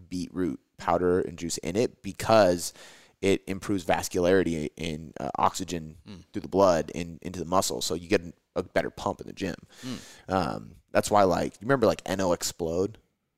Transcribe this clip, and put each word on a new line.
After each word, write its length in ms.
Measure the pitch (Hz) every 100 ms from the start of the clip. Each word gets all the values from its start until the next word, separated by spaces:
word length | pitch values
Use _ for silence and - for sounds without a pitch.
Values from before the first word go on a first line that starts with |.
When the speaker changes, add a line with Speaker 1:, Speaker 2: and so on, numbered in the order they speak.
| 87
Speaker 1:
beetroot 500 | 90 - 90 87 65 _ -
powder 420 | - 87 90 92
and 180 | - 85
juice 200 | 85 -
in 160 | - 95
it 260 | 123 _
because 720 | 101 - - 110 92 90 - - - - _ -
it 220 | 98 - -
improves 380 | 95 - 98 82
vascularity 840 | 82 - 92 87 95 85 82 76 -
in, 380 | 82 78 80 -
uh, 100 | 67 -
oxygen 600 | - - 90 85 78 80 -
Speaker 2:
Mm. 160 | 92 -
Speaker 1:
through 100 | 104
the 60 | -
blood 440 | 92 95 80 76 73
and 240 | 85 82
into 180 | 90 90
the 60 | 80
muscle, 360 | 95 98 65
so 120 | -
you 140 | 85 85
get 140 | 98
an, 120 | 87 - _ -
a 80 |
better 260 | 92 92 64
pump 320 | - 101 85
in 60 | -
the 60 |
gym. 220 | - 92 - - - 127
Speaker 2:
Mm. 480 | 113 - - -
Speaker 1:
Um, 420 | 92 76 53 53 - _
that's 180 | 101 -
why, 120 | 104
like, 300 | 95 85 73
you 60 | - 107
remember, 200 | 139 107
like, 160 | - -
N 160 | 95
O 120 | 190
Explode? 640 | 85 - - 82 85 101 113 _ _ _